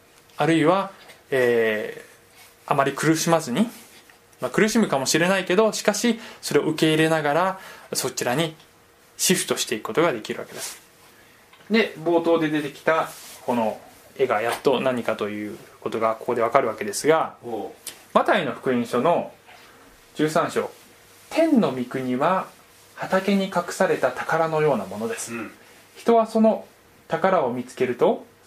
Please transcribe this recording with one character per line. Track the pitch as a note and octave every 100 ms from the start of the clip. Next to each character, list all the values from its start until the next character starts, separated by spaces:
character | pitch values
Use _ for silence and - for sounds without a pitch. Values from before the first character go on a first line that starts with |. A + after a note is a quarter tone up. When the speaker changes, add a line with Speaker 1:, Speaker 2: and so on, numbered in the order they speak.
| _ - _ -
Speaker 1:
あ | D3+
る | E3
い | D3
は、 | F#3+ F#3+ - - - _
え | C3+ B2 A#2 A2+ G#2+ - - - - _ - - _ -
ー、 |
あ | C#3
ま |
り | C#3
苦 | C#3 D3+ D#3
し | E3+
ま | E3
ず | D#3
に、 | B2 A#3 - - - - - _ _
ま | B2+
あ、 |
苦 | - G#3+
し | A3+
む | G3+
か | C#3
も | C3
し | D#3
れ | F3
な | F#3+
い | F#3
け | F#3
ど、 | A3
し | G#3
か | -
し | G3+ A#3+ A3+ - -
そ | -
れ | D3
を |
受 | D3+ D#3
け | D#3+
入 | D#3
れ | D#3+
な | D#3+
が | D3
ら | D3+ F#3 F#3+ - - -
そ | - C3
ち | - B2
ら | B2+
に | E3 D#3 - _ _ _ _ -
シ | - F#3
フ | -
ト | A#2+
し | -
て | A2
い |
く |
こ | -
と | A2
が | E3+
で | A#2+
き | -
る | A#2
わ | -
け |
で | B2
す。 | - - - _ - - - - _ - -
で、 | A3 G#3 -
冒 | D#3+ F3
頭 | E3+ E3
で | D#3
出 | D3+
て | D3
き | -
た | - D#3+ D#3 - - -
こ | - A#2+
の | A2 - - - - -
絵 | C3
が | G#2+
や | A#2
っ | A#2
と | D3 A#2+
何 | C3+ B2
か | A2+ A2
と | G#2
い | G#2 G#2
う | G#2 - -
こ | A2+
と | A2+
が | A2 A2
こ | -
こ | A#2+
で |
わ | A2+
か | A2+
る | A2+
わ | G#2
け | G#2+
で |
す | G2+ C#3
が、 | D#3+ B2+ -
Speaker 2:
お | A#2+ A2 F#2
う。 | - - - -
Speaker 1:
マ | A3 C#4
タ | A3
イ | D3
の |
福 | G#2 -
音 | B2 A#2
書 | B2
の | D3 D#3 - - - - - - - - - -
十 | D3+
三 | D#3+ D3+
章、 | - G#2+ - - - - - -
「天 | - E4 C#4
の | E3
御 | B2+
国 | A#2+ C3+ B2+ B2+
は | D3+ F#3 - - - - - -
畑 | C#3+ F#3+ F#3+ G3
に | F#3+
隠 | G3+ F#3+
さ | - F#3
れ | D#3
た | -
宝 | - - D#3+ D#3+
の | D#3
よ | D3+
う | B2
な | F#2
も | G#2
の | A2+
で | A2+
す。 | -
Speaker 2:
う | A#2
ん。 | G#2 - - - - -
Speaker 1:
人 | - A#3
は | A3
そ | A3+
の | A3 G3 - _ _ - _
宝 | D#3+ F#3 F#3 C3
を |
見 | B2
つ | B2 -
け | B2
る | A#2+
と、 | E3 B3+ - _